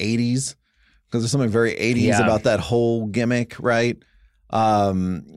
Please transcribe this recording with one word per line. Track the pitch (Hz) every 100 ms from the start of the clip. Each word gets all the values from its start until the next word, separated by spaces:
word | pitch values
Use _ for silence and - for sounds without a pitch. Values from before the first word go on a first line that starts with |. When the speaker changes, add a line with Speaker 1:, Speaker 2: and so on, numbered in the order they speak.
Speaker 1:
eighties, | 104 117 120 127 135 - _ _ _ _ _
'cause | 117
there's | 113
something | 139 120
very | 110 113
eighties | - 113 120 120
Speaker 2:
Yeah. | 104
Speaker 1:
about | 110 107
that | 127 104
whole | - 120 117 117 107
gimmick, | 107 117 120 117 -
right? | 120 117 120 - _ _ _ _ _
Um, | 110 110 104 101 95 92 90 -